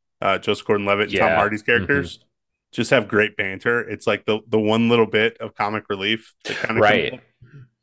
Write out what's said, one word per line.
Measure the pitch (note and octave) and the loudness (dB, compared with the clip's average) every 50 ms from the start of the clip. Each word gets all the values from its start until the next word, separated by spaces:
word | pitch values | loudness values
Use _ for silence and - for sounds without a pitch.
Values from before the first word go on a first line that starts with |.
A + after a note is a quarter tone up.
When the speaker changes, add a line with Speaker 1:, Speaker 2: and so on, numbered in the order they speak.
| _ _ _ - | _ _ _ -4
Speaker 1:
uh, | A#2 G2 F#2+ | -2 -2 -2
Joseph | F#2 - A2 G2+ - - | 0 0 -2 -4 -4 0
Gordon-Levitt | - G#2+ G2+ G2+ G2+ G2+ G2+ G#2 G2+ | -2 -2 0 2 0 0 0 0 -2
and | G2+ | 0
Tom | F#2+ - - | 0 2 2
Speaker 2:
Yeah. | E2 | 2
Speaker 1:
Hardy's | E2 G2+ G#2+ G#2+ G#2 - | 2 0 0 -2 -4 -2
characters, | - A#2+ A#2 F#2 F2 C#3+ C#3+ - E2+ - | 0 0 0 2 0 -2 -2 -2 -6 -10
Speaker 2:
Mm-hmm. | - _ _ _ _ _ _ _ _ _ _ - | -16 _ _ _ _ _ _ _ _ _ _ -6
Speaker 1:
just | - A2+ - | -4 0 2
have | C#3+ B2 A2 | 2 2 2
great | A2 A2+ G2+ G#2+ G#2 - | 2 2 2 2 2 0
banter. | - G2+ F#2+ F#2+ F#2+ - A#2+ A#2+ A#2+ | -6 -6 -6 -6 -6 -2 -2 -2 -2
It's, | - - G#2+ - - | -2 -6 -10 -6 -2
like, | A#2 G#2 G2+ - | -2 -2 -2 0
the, | - G#2+ A2 - | -2 -4 -4 -2
the | - A2 A2 | -2 -2 0
one | G#2+ G#2+ A2 A2+ A#2 A#2 | 2 2 2 2 4 4
little | A#2+ A#2 A2 | 4 4 2
bit | G2+ - G#2+ A2 A2+ - - | 2 2 0 0 0 -2 -6
of | A2+ G#2+ _ | -14 -12 _
comic | - G#2+ G#2 A2 G#2+ - - | -4 -4 -4 -4 -6 -6 -6
relief | G2+ G2 F#2+ G#2 A2 A2 - - _ _ - | -6 -4 -2 -2 -2 -2 -6 -18 _ _ -12
that | - - | -10 -8
kinda | - - - A#2 A#2 | -6 -4 -2 2 4
Speaker 2:
Right. | G#2+ G#2 G#2+ F#2 D2 - | 4 4 4 2 0 -4
Speaker 1:
comes, | - - _ _ _ _ - - - C#3 - _ _ _ | -6 -10 _ _ _ _ -20 -20 -20 -20 -20 _ _ _